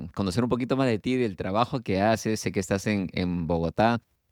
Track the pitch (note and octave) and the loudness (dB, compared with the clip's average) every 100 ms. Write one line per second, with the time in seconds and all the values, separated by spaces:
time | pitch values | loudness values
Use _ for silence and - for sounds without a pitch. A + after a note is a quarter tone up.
0 | E2+ - G2 G2+ A#2+ A#2+ B2+ C3+ C3 G#2+ | -8 -4 -2 0 0 0 0 0 2 0
1 | B2 B2+ A#2 F2+ F#2 G#2 B2 C3+ - F#2+ | 0 0 0 -2 -2 0 0 -2 -2 2
2 | G#2+ A2 A2 A2 - F#2+ - G2 A2 G#2 | 4 2 0 -2 -2 -2 -2 -2 0 -2
3 | F2+ - F2+ F2 D#2+ E2+ E2 - A2+ A#2 | -2 -2 -2 -2 0 0 0 2 2 2
4 | _ _ _ | _ _ _